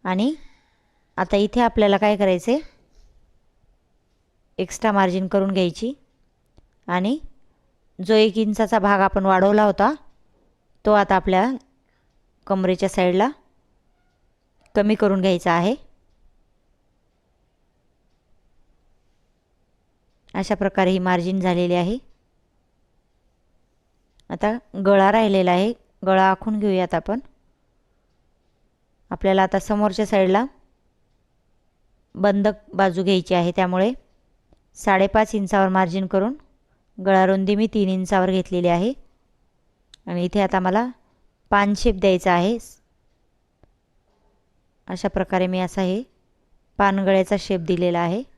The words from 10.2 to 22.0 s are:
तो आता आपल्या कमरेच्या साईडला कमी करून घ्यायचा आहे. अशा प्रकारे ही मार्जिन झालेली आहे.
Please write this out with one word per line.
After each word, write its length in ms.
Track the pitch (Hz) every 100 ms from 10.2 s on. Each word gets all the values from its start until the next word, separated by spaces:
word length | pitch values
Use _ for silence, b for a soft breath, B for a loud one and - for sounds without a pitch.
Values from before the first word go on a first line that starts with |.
| _ _ _ _ _ _
तो 80 | -
आता 240 | 208 196 190
आपल्या 340 | 190 185 233 262 _ _ _ _ _ _ _ _ -
कमरेच्या 420 | 190 185 180 196
साईडला 400 | - 180 180 233 294 _ _ _ _ _ _ _ _ _ _ _ _ _
कमी 200 | - 208
करून 260 | 214 208 190
घ्यायचा 320 | 185 175 185
आहे. 220 | 170 180 277 - _ _ _ _ _ _ _ _ _ _ _ _ _ _ _ _ _ _ _ _ _ _ _ _ _ _ _ _ _ _ _ _ _ _ _ _ _ _ _ _ _ _ _ _
अशा 200 | 180 190
प्रकारे 360 | 208 196 - 185
ही 80 | 185
मार्जिन 420 | 180 180 175 190
झालेली 340 | 185 175 175
आहे. 240 | 175 175 247